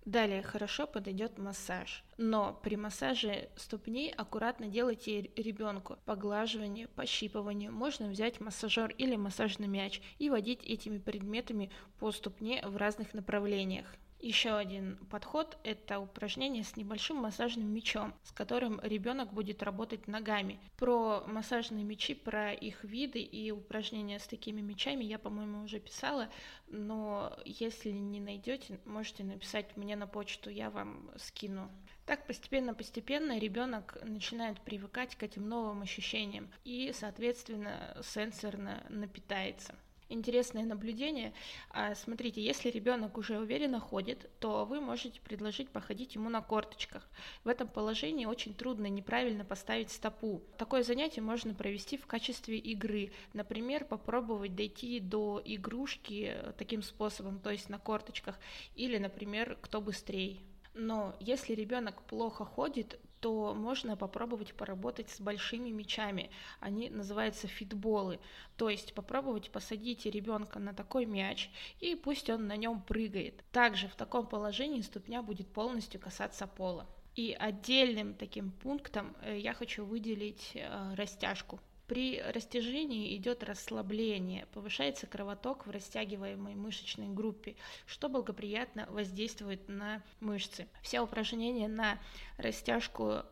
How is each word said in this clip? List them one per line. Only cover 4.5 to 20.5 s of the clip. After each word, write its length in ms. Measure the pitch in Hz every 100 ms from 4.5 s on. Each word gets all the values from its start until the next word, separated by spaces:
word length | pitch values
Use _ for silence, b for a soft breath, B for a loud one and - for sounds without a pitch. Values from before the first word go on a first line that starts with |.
| 247 214
делайте 540 | 208 247 220 - 208
р-, 100 | 196 -
ребёнку 600 | 220 214 214 196 190 -
поглаживание, 840 | - 208 202 208 220 220 208 208 233
пощипывание. 840 | - 247 - 208 214 208 208 208
Можно 380 | 220 277 277 208
взять 320 | 196 226 233
массажёр 500 | 214 - 220 226 220 -
или 160 | 262
массажный 540 | 226 202 - 220 196 202
мяч 320 | 196 196 - B -
и 100 | 294
водить 360 | 240 208 247
этими 340 | - 220 214 208
предметами 720 | 220 208 196 220 247 214 190 B B -
по 100 | 214
ступне 500 | 208 202 - 220 262 202
в 100 | 202
разных 380 | 208 214 214
направлениях. 720 | 214 190 208 202 202 190 185 - - - -
Ещё 360 | 233 214 233 214
один 400 | 190 196 190 190 -
подход — 460 | 208 - 302 311 -
это 380 | 226 214 - 202
упражнение 640 | 196 - 208 254 269 240
с 120 | - -
небольшим 420 | 202 214 - 302
массажным 540 | 220 190 240 233 214
мячом, 400 | 214 - 220 214 -
с 80 | -
которым 480 | - - 240 240 214
ребёнок 500 | 214 208 214 269 240
будет 300 | 202 202 208
работать 460 | 202 196 220 214 -
ногами. 500 | 214 220 208 196